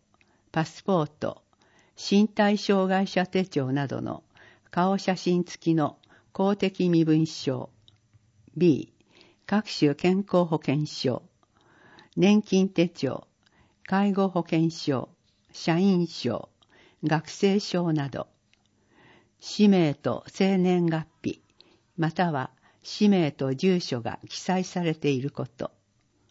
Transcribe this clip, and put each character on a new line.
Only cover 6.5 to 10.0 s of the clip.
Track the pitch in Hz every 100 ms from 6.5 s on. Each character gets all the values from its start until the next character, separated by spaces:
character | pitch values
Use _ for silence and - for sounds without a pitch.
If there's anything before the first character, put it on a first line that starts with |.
的 | 202 190 190 180
身 | 165
分 | 160 156 160
証。 | - - 127 - _ _ _ _ _ _ _ _ 156
B、 | 175 135 - _ _ _ - _ -
各 | 208 -
種 | - 147
健 | 147